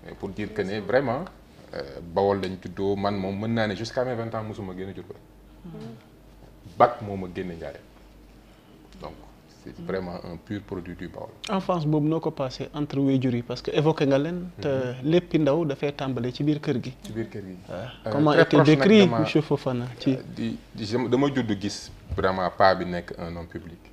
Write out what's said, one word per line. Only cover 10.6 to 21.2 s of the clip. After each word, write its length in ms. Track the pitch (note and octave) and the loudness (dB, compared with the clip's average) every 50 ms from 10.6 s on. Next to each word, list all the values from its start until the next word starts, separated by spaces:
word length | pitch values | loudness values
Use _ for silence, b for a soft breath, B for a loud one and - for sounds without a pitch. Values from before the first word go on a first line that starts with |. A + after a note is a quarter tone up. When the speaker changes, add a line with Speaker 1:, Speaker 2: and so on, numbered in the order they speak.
Speaker 1:
produit 340 | - - G2+ F#2 E2+ F2+ F2 | -8 -8 -10 -10 -8 -10 -12
du 120 | E2+ F2+ | -10 -12
Bawol. 220 | E2+ F#2 - - - - - - - | -12 -10 -12 -14 -14 -16 -14 -8 -4
Speaker 2:
Enfance 360 | G3+ F#3+ F#3 - F3+ E3+ D3+ | -4 -4 0 0 0 0 2
boobu 200 | D3+ D3+ D3+ D3 | 2 2 2 2
noo 120 | D3+ D#3+ D#3+ | 2 0 0
ko 100 | D#3 D#3+ | -2 -4
passé 380 | D3+ - C#3 C3 - - B2 - - | -4 -4 -6 -6 -4 -8 -10 -8 -6
entre 240 | D3 D3 D3 - C#3 | -6 -6 -2 0 2
waajur 340 | C#3 C3+ C3+ C3 B2 C3 A#2+ | 2 4 4 4 2 2 0
yi, 80 | A#2+ | 0
parce 200 | A#2+ - B2 B2 | -2 -4 -8 -6
que 100 | - - | -6 0
évoqué 340 | - D#3+ D3 D#3+ D#3 - D#3 | 0 4 4 4 4 4 4
nga 120 | C#3 C#3 C3+ | 4 4 4
leen, 300 | C#3+ E3 F3 F3+ F3+ F3+ - - | 2 0 -2 -6 -6 -10 -10 -4
te 60 | - | -2
Speaker 1:
Mhm. 420 | D3 C3+ C3 C3 B2 B2 C3 B2+ D3 | 0 0 0 0 -2 -4 -4 0 4
Speaker 2:
léppi 280 | D#3+ F3+ F3+ - - D#3+ | 4 4 4 4 2 4
ndaw 260 | D#3 C#3+ C#3 E3 E3+ | 4 4 4 4 2
dafay 260 | D3 C3+ - - C#3+ C#3+ | 0 -2 -2 -2 -4 -2
tàmbale 380 | - C#3+ C3+ B2+ A#2+ A#2 B2+ | -2 -4 -4 -2 -2 -2 -4
ci 120 | B2 - D3 | -2 0 2
biir 160 | D3+ D3+ C#3+ | 2 2 2
kër 180 | D3 D#3+ C#3 B2 - | 0 -2 -2 -2 -2
gi. 100 | B2+ C3 - - | -6 -10 -12 -14
Speaker 1:
Ci 80 | G#3 | -8
biir 160 | A2 A2+ A2 - | -6 -6 -6 -6
kër 120 | - A2+ | -8 -12
gi. 160 | F#2+ F#2+ F#2 F2+ F#2+ | -10 -10 -14 -14 -12
Speaker 2:
Waaw. 120 | - - F2+ | -12 -10 -10
Speaker 1:
Euh, 320 | G#2+ C3 - - - A2+ | -10 -10 -12 -10 -6 -2
Speaker 2:
Comment 200 | G#2+ C#3+ D3+ D3+ D3 | 0 2 4 6 6
Speaker 1:
très 80 | - E3 | 6 6
Speaker 2:
était 120 | - - | 8 8
Speaker 1:
proche 100 | D3 C3 | 8 8
nag 100 | C#3 D#3+ | 8 8
Speaker 2:
décrit, 220 | - - G3 A3 G#3+ G3 | 8 8 8 10 10 10
Speaker 1:
dama, 140 | F3 A#2+ A2+ | 8 6 2
Speaker 2:
monsieur 220 | - A2 - D#3 | 0 2 2 0
Fofana, 440 | D3 - D3 C3+ - C3+ B2+ B2 A#2+ B2+ A#2+ - | 2 2 -2 -2 0 -2 -2 -2 -4 -6 -8 -2
ci 140 | - C#3+ C3 | 0 0 0
Speaker 1:
euh, 80 | C3 - - - | 0 -2 -10 -8
di, 220 | - A#2 A2+ - - - - - | -4 -4 -4 -4 -6 -12 -16 -10
di, 100 | B2 A2+ F#2+ G#2+ B2 B2+ A2 | -8 -6 -2 -2 -2 0 2
dama 180 | A#2+ B2+ | 4 4